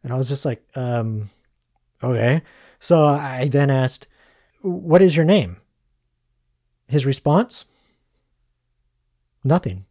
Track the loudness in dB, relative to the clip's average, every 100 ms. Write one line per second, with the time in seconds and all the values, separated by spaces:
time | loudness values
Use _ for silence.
0 | -6 -6 -4 -4 -6 -8 _ -10 -6 -4
1 | -4 -6 -10 _ _ _ _ _ _ _
2 | -4 0 0 0 -4 _ _ _ 0 4
3 | 4 2 -4 -6 -2 0 2 0 -2 -6
4 | -20 _ _ _ _ _ -8 -8 2 6
5 | 6 4 4 2 0 -10 _ _ _ _
6 | _ _ _ _ _ _ _ _ _ -2
7 | -2 -2 0 0 0 -10 -20 _ _ _
8 | _ _ _ _ _ _ _ _ _ _
9 | _ _ _ _ 0 0 -2 -12 -18